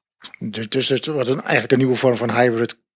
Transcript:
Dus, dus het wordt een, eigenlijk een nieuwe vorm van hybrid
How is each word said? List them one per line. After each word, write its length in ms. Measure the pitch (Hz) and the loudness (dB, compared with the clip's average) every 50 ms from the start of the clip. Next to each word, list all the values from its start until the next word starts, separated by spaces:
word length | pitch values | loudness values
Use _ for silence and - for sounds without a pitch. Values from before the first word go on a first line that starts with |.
| _ _ _ _ - - - _ - 110 | _ _ _ _ -20 -20 -16 _ -12 -10
Dus, 180 | 101 110 113 104 | -8 -8 -8 -4
dus 200 | - 135 123 - | -2 0 2 2
het 180 | 135 120 - | 2 0 -2
wordt 220 | 160 151 139 123 120 | -4 -4 -2 -2 0
een, 120 | 135 160 | -2 -2
eigenlijk 320 | - - - 127 110 - | -2 -2 -2 -2 2 2
een 60 | 135 127 | 2 2
nieuwe 160 | 135 131 127 | 4 2 2
vorm 220 | 110 - 127 120 | 2 2 2 2
van 140 | 107 117 117 | 2 0 0
hybrid 500 | 113 120 123 123 113 113 120 - - - _ _ _ | 2 2 2 2 2 0 -2 -4 -6 -12 _ _ _